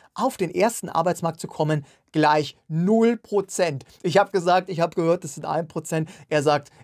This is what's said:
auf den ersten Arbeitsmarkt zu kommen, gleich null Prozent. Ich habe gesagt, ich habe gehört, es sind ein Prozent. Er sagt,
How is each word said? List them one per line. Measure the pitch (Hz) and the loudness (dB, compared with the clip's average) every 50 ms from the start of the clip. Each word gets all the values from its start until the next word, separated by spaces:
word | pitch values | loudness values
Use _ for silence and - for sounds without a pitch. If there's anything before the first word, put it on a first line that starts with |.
| _ _ - | _ _ -6
auf | - 226 262 - | -4 -4 -4 -2
den | - 185 165 | -4 -6 -4
ersten | - 180 202 233 226 - - 175 | 0 0 0 0 0 -4 -10 -4
Arbeitsmarkt | - 165 165 180 165 - 170 165 160 - | -4 -2 0 0 -2 -2 -4 -6 -6 -6
zu | - - | -14 -12
kommen, | - - 156 151 156 147 147 - _ _ _ _ | -4 -4 -2 0 0 -2 -4 -8 _ _ _ _
gleich | - 156 151 147 151 156 143 - - _ _ - | 0 2 4 4 4 2 0 -2 -8 _ _ -6
null | 156 165 175 196 220 226 226 233 240 | -4 0 2 2 4 4 4 2 2
Prozent. | 226 _ - 202 202 196 - - - 180 165 139 127 - _ - _ | 0 _ -2 -2 -2 -2 -2 -2 -2 -2 -2 -2 -6 -10 _ -18 _
Ich | - 180 135 - | -4 2 4 4
habe | 196 190 | 4 4
gesagt, | - 185 170 180 180 185 185 190 | 0 -2 2 2 2 2 2 -2
ich | 180 160 | -2 -2
habe | 170 165 - | -2 -2 0
gehört, | 185 165 165 170 175 - | -2 0 0 0 0 -2
es | 151 - | -12 -12
sind | 151 - | -10 -8
ein | 156 151 160 170 - | -4 -4 -4 -4 -6
Prozent. | - 165 160 - 170 160 160 160 - - - - | -8 -10 -6 -4 -4 -4 -4 -6 -10 -18 -8 -2
Er | 156 151 | -2 0
sagt, | 143 151 147 143 143 - _ - | 2 2 0 0 -2 -8 _ -10